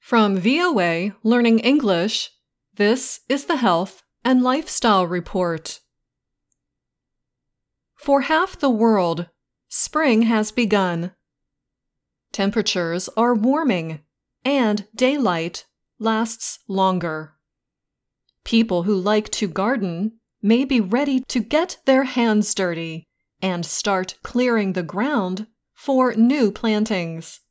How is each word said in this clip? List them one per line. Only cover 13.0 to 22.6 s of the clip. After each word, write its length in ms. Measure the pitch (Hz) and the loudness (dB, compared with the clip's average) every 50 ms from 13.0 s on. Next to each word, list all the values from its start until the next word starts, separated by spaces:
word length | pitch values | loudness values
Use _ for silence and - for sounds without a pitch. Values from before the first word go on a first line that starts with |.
| - - - | -4 -4 -2
are 180 | - 233 247 247 | 0 0 2 2
warming, 680 | 220 208 254 269 302 330 269 196 175 160 160 160 151 _ _ _ _ _ _ _ _ _ | 2 2 2 0 2 2 0 0 0 -2 -6 -10 -12 _ _ _ _ _ _ _ _ _
and 420 | 262 285 277 247 214 208 208 196 _ _ | -2 0 2 2 0 0 -2 -6 _ _
daylight 680 | - 254 254 285 294 247 196 175 165 165 170 170 - - _ _ _ _ _ _ _ | 0 0 0 2 0 0 0 0 -2 -4 -6 -8 -12 -18 _ _ _ _ _ _ _
lasts 600 | 208 220 220 220 233 220 - - - - - - _ - | -2 -2 0 0 -2 -2 -4 -4 -4 -4 -4 -6 _ -6
longer. 680 | 196 190 190 190 185 180 160 170 156 156 156 151 _ _ _ _ _ _ _ _ _ _ _ _ _ _ _ _ _ _ _ _ _ _ _ | 0 2 2 2 2 0 -2 -4 -6 -8 -10 -12 _ _ _ _ _ _ _ _ _ _ _ _ _ _ _ _ _ _ _ _ _ _ _
People 380 | - - 226 226 226 190 175 | 0 2 2 2 2 0 -2
who 120 | 170 202 208 | 0 0 -2
like 360 | 185 180 208 214 214 214 - | 0 0 0 0 0 0 -2
to 180 | - - 220 185 | -4 -4 -4 -4
garden 680 | 151 185 190 220 269 233 196 180 170 170 196 220 _ _ _ _ _ _ | -2 -2 -2 -2 -2 -2 -4 -6 -4 -4 -6 -6 _ _ _ _ _ _
may 240 | - 196 226 247 277 | 2 2 2 2 2
be 120 | 269 277 240 | 2 0 0
ready 420 | 202 180 214 254 294 285 262 254 254 - | 0 0 0 0 0 0 0 -2 -2 -2
to 120 | - 254 | -4 -4
get 380 | - - 285 311 339 349 - _ _ | -2 0 0 0 0 0 -6 _ _
their 180 | - 262 262 269 | 2 4 4 2
hands 500 | 262 - 254 233 226 214 214 208 - - | 0 -2 0 0 2 2 2 0 0 -2
dirty 540 | - | -2